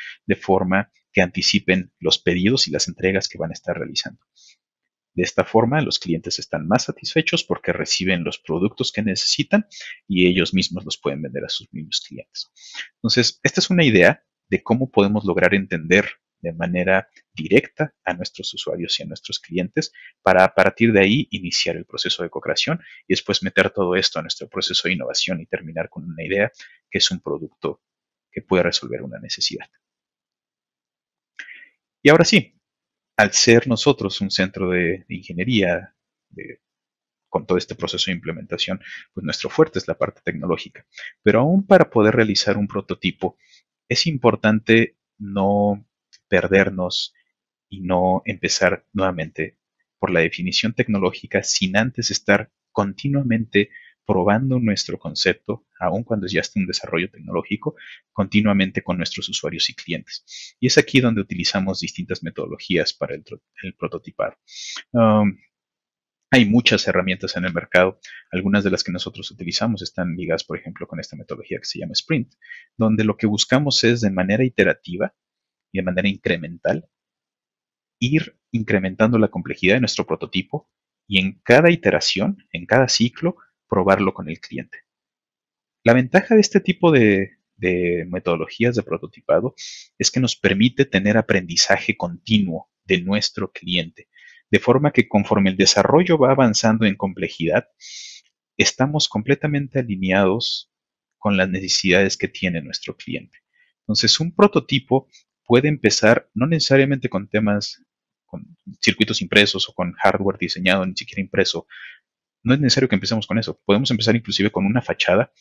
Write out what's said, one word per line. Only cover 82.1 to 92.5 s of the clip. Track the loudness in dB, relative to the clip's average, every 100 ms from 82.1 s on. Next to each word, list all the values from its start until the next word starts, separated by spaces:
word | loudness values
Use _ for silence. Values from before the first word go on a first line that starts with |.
| 0 -2 -4 _
en | -14 2
cada | 2 4
ciclo, | 2 0 0 -4 -4 _ _ _
probarlo | 0 4 4 2
con | -2 -8
el | -12
cliente. | -12 -14 -14 -18 _ _ _ _ _ _ _ _ _ _
La | 2
ventaja | 4 4 2 6 4
de |
este | 6 2
tipo | 2 2 4
de, | 6 6 4 0 _ _ _
de | -2 0 0 -2 -4
metodologías | -4 -2 -2 -4 -2 0 0
de |
prototipado | -2 -6 -8 -10 0 0 0 -8 -16 -18 -18 -4
es | -2
que | 0
nos | -2 0
permite | 0 2 2 2 0
tener | 2 2 2
aprendizaje | 2 0 0 -2 2 0 0 -6
continuo | -8 -8 0 0 0